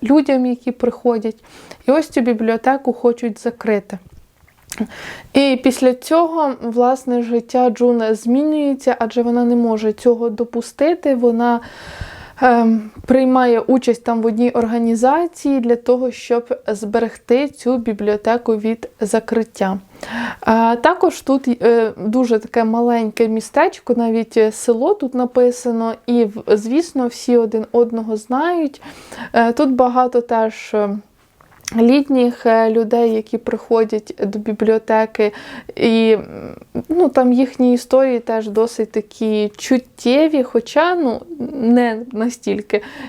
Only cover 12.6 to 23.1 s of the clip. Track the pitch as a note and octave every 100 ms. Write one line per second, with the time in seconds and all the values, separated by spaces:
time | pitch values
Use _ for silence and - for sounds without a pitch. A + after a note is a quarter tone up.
12.6 | A3+ A3+ G#3+ - - C4 C4 B3+ B3 A3+
13.6 | A3+ C4 B3+ A#3 - A#3 A3+ G#3+ B3 A#3+
14.6 | A3+ A#3 A#3 A3+ B3+ D#4 E4+ - C#4+ C4+
15.6 | A#3 A#3+ A#3+ B3 B3+ B3 - A#3+ A#3 B3+
16.6 | - G#3 G#3 A#3 A3+ - - B3 C#4+ -
17.6 | A#3+ B3+ A#3 G#3 G#3 G#3 A3 A#3+ A#3+ A3
18.6 | A3 A3+ B3 - G#3 A3 A3 A3+ - -
19.6 | F#3+ G3 - - - A#3 A#3 - - A3+
20.6 | A3+ A#3 - F#4 F4 - - C4+ C4 A#3+
21.6 | A#3 A#3 A3 - G#3 B3 A#3+ A3 A3+ A#3
22.6 | A3+ A#3 A#3+ A#3 A3